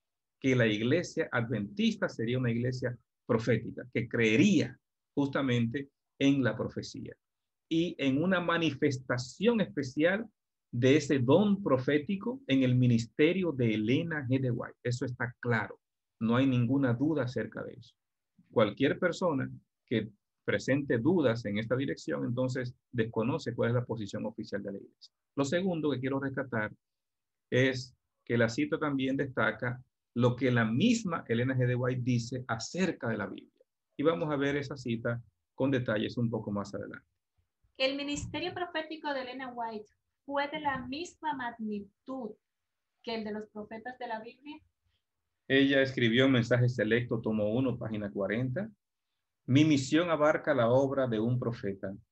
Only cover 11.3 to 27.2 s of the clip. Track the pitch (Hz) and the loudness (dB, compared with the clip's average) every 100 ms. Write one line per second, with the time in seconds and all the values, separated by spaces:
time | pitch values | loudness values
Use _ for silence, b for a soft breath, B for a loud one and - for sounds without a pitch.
11.3 | 165 208 196 - - - 147 - 196 117 | 6 6 2 2 0 2 0 0 -4 -4
12.3 | - - 135 127 127 123 113 117 - 156 | -8 0 2 4 6 6 4 2 2 4
13.3 | 190 175 131 117 107 107 143 170 151 120 | 4 0 2 2 2 2 2 0 -4 0
14.3 | 131 127 117 - - 123 120 131 127 120 | 0 0 -2 -6 -8 -6 -4 -4 -4 -6
15.3 | - 120 113 98 - _ _ _ - 113 | -4 -2 0 -2 -10 _ _ _ -4 0
16.3 | 120 135 123 120 139 131 117 151 147 120 | 2 4 2 2 2 2 0 0 0 -2
17.3 | 113 110 107 101 - - _ _ _ _ | -4 -6 -8 -12 -14 -20 _ _ _ _
18.3 | _ _ 123 104 101 135 - 175 - 107 | _ _ 2 2 4 0 2 0 0 0
19.3 | - 65 - _ _ - 113 107 _ _ | 0 -4 -8 _ _ -2 -2 -2 _ _
20.3 | _ - 101 - 139 139 120 135 185 131 | _ -2 -2 2 0 2 2 4 4 2
21.3 | 117 104 101 117 127 139 - - 143 131 | 0 -2 -4 -2 -2 -2 -6 -6 -4 -2
22.3 | 123 131 131 123 - _ 123 113 113 113 | -2 -2 -2 -6 -12 _ -4 -2 0 -2
23.3 | 160 120 117 117 123 120 113 98 107 110 | -2 -4 -2 0 0 -2 -6 -6 -6 -8
24.3 | 110 107 101 98 98 - _ - _ _ | -8 -8 -8 -8 -10 -14 _ -20 _ _
25.3 | - 139 175 190 165 147 123 131 135 135 | -4 -2 0 0 -2 -2 -2 -2 -2 -4
26.3 | 139 123 113 107 - _ _ _ _ | -6 -4 -4 -4 -8 _ _ _ _